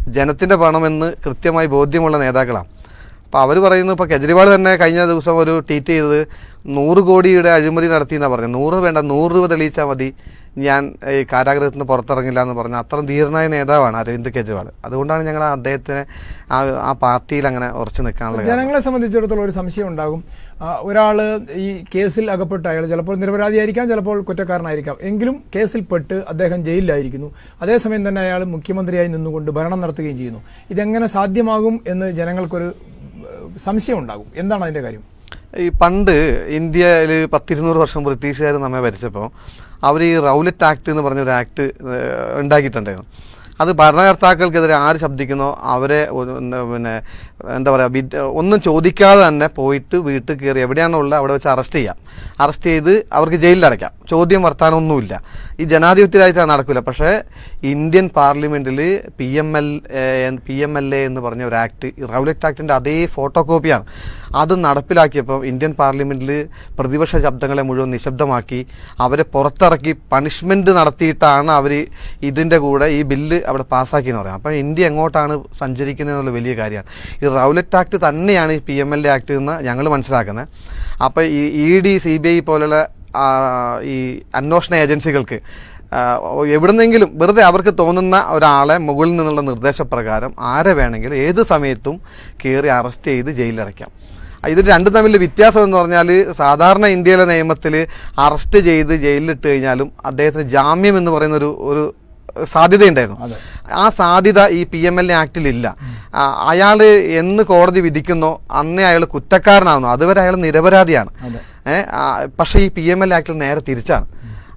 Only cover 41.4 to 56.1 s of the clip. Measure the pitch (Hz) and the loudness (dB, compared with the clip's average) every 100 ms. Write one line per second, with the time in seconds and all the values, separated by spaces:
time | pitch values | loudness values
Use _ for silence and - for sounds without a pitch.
41.4 | 120 - 139 - 131 123 127 123 117 135 | -4 -6 -6 -6 -10 -8 -6 -6 -6 -4
42.4 | 143 147 135 113 101 95 - - - - | 2 2 2 -6 -8 -10 -14 -20 -20 -20
43.4 | - - 160 160 156 151 196 180 185 170 | -16 -4 -2 4 4 6 4 4 4 4
44.4 | 180 165 160 151 147 160 156 135 135 139 | 2 2 2 2 2 0 -2 -6 -6 -4
45.4 | 139 - 127 127 139 151 151 127 127 127 | -4 -4 -4 -2 0 0 -2 -4 -8 -8
46.4 | 123 127 120 120 117 113 - - - - | -8 -8 -6 -6 -6 -8 -10 -18 -20 -18
47.4 | - 127 135 135 127 131 131 147 139 143 | -10 -4 0 2 2 -2 -6 -6 -6 -2
48.4 | 180 208 185 156 165 - 196 202 175 147 | 2 2 2 2 2 6 8 8 6 4
49.4 | 156 - 135 139 131 180 151 135 117 143 | -2 -2 -2 -2 -2 -4 -2 -4 -6 -6
50.4 | 135 135 127 147 165 165 143 147 139 139 | -2 -2 0 0 0 0 0 0 0 0
51.4 | 147 131 127 160 104 87 - - - - | 0 0 -2 -4 -4 -8 -16 -18 -12 -2
52.4 | 143 - 175 160 156 208 - 143 160 165 | 0 0 0 0 2 2 2 0 0 2
53.4 | 170 180 160 107 - - - 165 170 190 | 4 6 4 2 -6 -12 -4 0 2 2
54.4 | 175 143 160 160 156 143 101 92 - - | 2 2 2 2 0 -2 -2 -10 -12 -16
55.4 | - - 160 160 170 190 196 | -14 -8 0 4 4 6 6